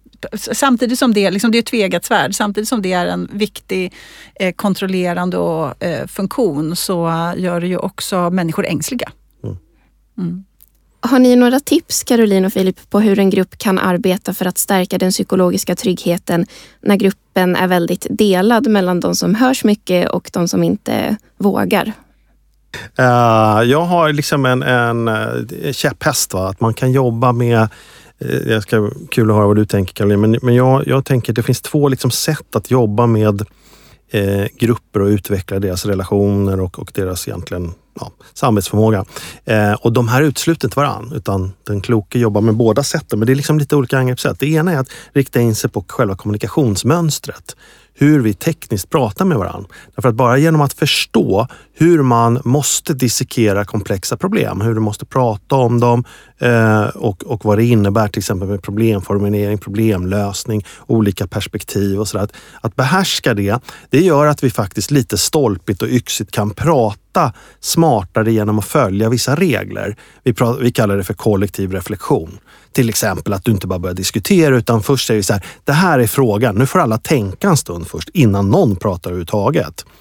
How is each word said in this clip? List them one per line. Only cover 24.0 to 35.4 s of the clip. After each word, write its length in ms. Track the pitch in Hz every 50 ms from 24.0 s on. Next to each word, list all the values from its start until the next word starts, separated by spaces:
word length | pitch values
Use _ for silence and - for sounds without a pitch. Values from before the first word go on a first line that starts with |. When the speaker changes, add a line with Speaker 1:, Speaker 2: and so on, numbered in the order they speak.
| 160 151 147
Speaker 2:
liksom 320 | 147 147 - 156 143 135
en, 180 | 127 127 127 -
en, 440 | 127 127 120 120 117 117 117 117 113
eh, 640 | 110 107 110 113 117 123 117 110 - - 151 147
käpphäst, 640 | 127 - - - - - - 151 131 - - - -
va? 140 | 92 95 95
Att 120 | 95 -
man 120 | 113 117 117
kan 180 | - 135 131
jobba 400 | 127 139 135 123 113 113 123 123
med, 300 | 123 120 123 117 117 110 110 107 - - - - - - - - _ _
eh, 100 | - - - - - -
jag 160 | 113 110 107
ska, 260 | - - 110 104 104 - - - -
kul 180 | - - 113 107
att 40 | 107 107
höra 100 | 107 101
vad 80 | 104
du 100 | 107 107
tänker, 280 | - - 101 95 90 -
Caroline, 280 | - 107 101 104 101
men, 160 | 107 110 113 120
men 140 | - 123 120
jag, 320 | 123 127 131 131 135 - -
jag 180 | - 139 135
tänker 260 | - 139 127 - -
att 40 | 110
det 80 | 123 113
finns 180 | - 127 -
två, 260 | - - - 151 143 143
liksom, 220 | 135 - - 127
sätt 440 | 120 - - - 156 - - _ -
att 160 | 107 - -
jobba 340 | 123 131 120 104 104 113 120 117
med, 340 | 113 107 107 107 101 101 104 - _ _ _ _ - - - - - _ _ _
eh, 340 | - 107 101 98 101 98 101 - - -
grupper 420 | 120 113 117 - - _ - 104
och 60 | 98 101
utveckla 520 | 107 101 - - 104 92